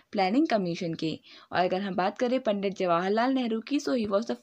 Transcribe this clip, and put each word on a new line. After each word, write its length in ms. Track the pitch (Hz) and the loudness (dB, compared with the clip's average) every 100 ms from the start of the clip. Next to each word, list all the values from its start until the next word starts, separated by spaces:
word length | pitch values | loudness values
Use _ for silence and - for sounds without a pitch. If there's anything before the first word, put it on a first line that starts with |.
| - | -6
प्लानिंग 360 | 208 185 247 320 | 0 2 2 2
कमीशन 460 | 220 180 170 170 | 2 0 -2 -4
के। 260 | 160 160 - - - - | -4 -4 -6 -12 -20 -4
और 80 | - | 0
अगर 220 | 180 185 | 2 0
हम 140 | 202 180 | -2 -2
बात 220 | 190 208 | -2 0
करें 220 | 247 254 | 0 0
पंडित 380 | 226 202 196 190 | 0 0 -2 -2
जवाहरलाल 560 | 180 170 190 220 247 | 2 2 2 2 2
नेहरू 280 | 262 240 220 | 0 0 -2
की, 180 | - 285 | -2 -2
so 100 | 285 | 0
he 160 | 254 214 | 0 0
was 200 | 202 233 | 0 -2
the 120 | 240 | -6